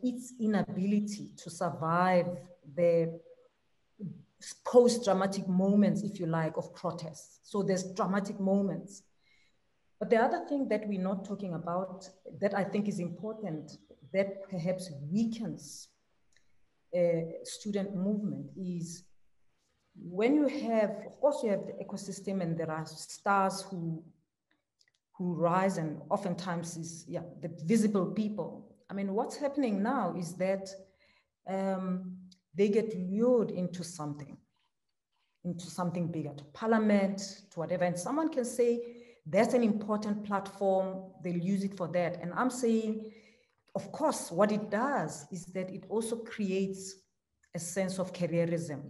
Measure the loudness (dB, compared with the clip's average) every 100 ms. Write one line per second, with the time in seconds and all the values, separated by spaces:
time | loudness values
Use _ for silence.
0 | -4 -4 -10 -4 0 2 0 0 2 2
1 | 0 -6 -10 -14 -14 -4 -4 -2 0 4
2 | 6 6 4 -4 -10 -20 -10 2 4 6
3 | 2 -2 -14 -20 _ _ _ _ _ _
4 | -10 -10 -18 _ -18 -12 8 10 10 6
5 | 4 4 4 0 0 4 6 6 6 4
6 | -2 -4 0 0 0 -2 -8 -6 -6 -4
7 | -10 -12 -20 -20 -6 -2 2 0 0 -2
8 | 0 0 0 -2 2 4 2 -2 -8 -18
9 | _ _ _ _ _ _ _ _ _ _
10 | 4 4 6 2 -2 -2 0 0 0 -2
11 | 0 -2 -4 -6 -4 -6 -2 -4 -4 -8
12 | -16 -18 -18 -2 0 0 0 0 -2 -2
13 | -4 -6 -8 -6 -6 -6 -10 -18 _ -20
14 | -4 0 0 -2 -8 -4 -2 -2 -4 -10
15 | -2 0 0 -2 -6 -8 -12 -18 -18 _
16 | _ _ _ _ _ _ _ _ _ 2
17 | 4 4 0 -8 -12 -10 -4 -4 -2 -2
18 | 0 0 -2 -4 -8 -8 -6 -4 -6 -10
19 | -18 -20 _ _ _ _ _ _ _ -16
20 | -8 0 4 4 4 0 0 2 2 0
21 | -10 2 2 2 0 0 -2 -10 -8 -8
22 | -8 -8 -4 -2 -2 -2 -2 -4 -6 -12
23 | -14 -6 2 4 4 0 -8 -6 -4 -6
24 | -10 _ _ _ _ _ _ _ _ _
25 | _ -4 -2 2 4 4 2 2 -4 -6
26 | -2 -2 0 -4 -2 -4 -4 -8 -10 -12
27 | -8 -8 -8 -10 -10 -6 2 4 6 4
28 | 2 0 -2 -2 -6 -8 -18 -20 _ -6
29 | -2 -2 -2 -2 -2 0 2 2 2 2
30 | 0 -2 -6 -2 0 0 -4 -14 -18 _
31 | _ _ _ _ -6 -2 0 0 0 -2
32 | -4 -12 -16 -20 _ 2 4 4 2 -4
33 | -2 2 6 6 4 -2 -4 -4 -10 -6
34 | -6 -6 -12 -16 _ _ _ _ _ _
35 | _ _ _ _ -6 -6 -8 -4 -2 0
36 | -2 -2 -6 -10 -16 -6 2 4 6 6
37 | 4 0 -8 -12 -14 -6 -2 2 2 2
38 | -2 0 0 0 -2 2 4 2 -2 -12
39 | -20 -16 0 4 6 6 4 2 0 -2
40 | 0 -4 -2 -2 -4 0 2 4 2 -4
41 | -10 -8 -4 -2 0 0 0 -2 -2 2
42 | 0 -2 -6 0 0 2 2 2 2 -4
43 | -6 -14 -20 _ _ _ _ -8 -8 -2
44 | 0 0 -4 2 4 2 0 -2 0 0
45 | -2 -6 -10 -12 -8 -8 -6 -10 -4 -4
46 | -2 -6 -8 -4 -2 0 0 -4 -10 -16
47 | _ _ _ _ _ -10 -6 -2 -2 -2
48 | -6 -2 0 2 2 0 -2 -8